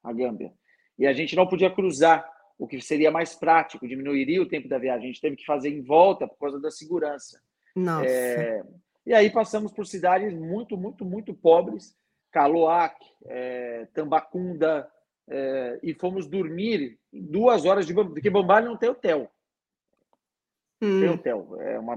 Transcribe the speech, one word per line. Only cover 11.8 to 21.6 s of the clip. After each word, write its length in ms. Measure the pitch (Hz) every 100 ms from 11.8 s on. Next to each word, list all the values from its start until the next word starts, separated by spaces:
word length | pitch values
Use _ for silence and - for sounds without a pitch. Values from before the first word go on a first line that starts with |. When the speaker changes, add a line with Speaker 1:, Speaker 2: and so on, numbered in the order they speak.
| - _ _ _ _
Speaker 1:
Caloac, 640 | 165 143 165 160 175 160 - _ _ -
é, 640 | 127 127 123 120 117 110
Tambacunda, 1000 | - 151 151 - 180 180 160 156 151 131 _ _ _ _
é, 500 | 135 135 135 123 120
e 100 | 156
fomos 320 | 156 180 190 147
dormir 720 | 190 165 170 220 202 127 113 _
em 80 | 139
duas 440 | 151 170 240 220 160
horas 200 | 196 165
de 80 |
Bam-, 160 | 175 190
porque 200 | 151 208
Bambali 340 | 190 180 208 233
não 120 | 226
tem 120 | 208
hotel. 400 | - 196 151 113 _ _ _ _ _ _ _ _ _ _ _ _ _ _ _
Não 200 | 214 190
tem 100 | 190
Speaker 2:
Hum. 40 |
Speaker 1:
hotel, 420 | 165 131 110 90 90